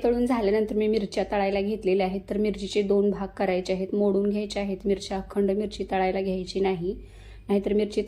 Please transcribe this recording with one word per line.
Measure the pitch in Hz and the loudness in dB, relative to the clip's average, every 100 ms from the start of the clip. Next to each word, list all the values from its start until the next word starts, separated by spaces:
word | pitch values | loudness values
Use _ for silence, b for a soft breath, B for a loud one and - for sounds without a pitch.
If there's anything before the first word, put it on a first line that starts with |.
तळून | 240 240 247 | 4 2 2
झाल्यानंतर | 240 202 214 214 208 | 2 2 2 2 2
मी | 214 | 2
मिरच्या | 214 196 - 190 | 2 0 -2 0
तळायला | 208 196 196 | 0 0 0
घेतलेल्या | 202 214 190 190 185 | -2 -2 0 2 2
आहेत. | 196 - | -2 -4
तर | 208 | 0
मिरचीचे | 214 196 190 214 | 0 0 -2 0
दोन | 202 202 202 | 2 4 4
भाग | 190 196 - | 0 -4 -2
करायचे | 196 185 185 | 0 0 0
आहेत, | 185 190 208 | -2 -2 2
मोडून | 202 196 202 | 2 2 2
घ्यायचे | 208 208 208 | 0 -4 -4
आहेत. | 202 190 202 | -4 -4 0
मिरच्या, | 190 - 190 | -2 -2 -6
अखंड | 190 202 196 | -4 0 2
मिरची | 196 208 - 196 | 2 -2 -6 -4
तळायला | 190 185 190 | 0 2 0
घ्यायची | 190 185 185 190 | -2 -4 -4 -2
नाही, | 190 185 175 233 B B B B B | -2 0 -4 -6 B B B B B
नाहीतर | 202 202 | 0 2
मिरची | 202 208 214 | 0 0 -2